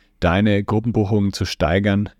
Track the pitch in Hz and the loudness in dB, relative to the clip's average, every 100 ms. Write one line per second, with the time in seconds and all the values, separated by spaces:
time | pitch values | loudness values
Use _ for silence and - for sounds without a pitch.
0 | _ _ 87 92 107 101 98 107 117 107 | _ _ 0 2 2 0 0 -2 0 -2
1 | 101 107 101 - 95 - 78 95 101 101 | 0 0 0 -2 -6 -2 0 2 2 0
2 | 107 | -2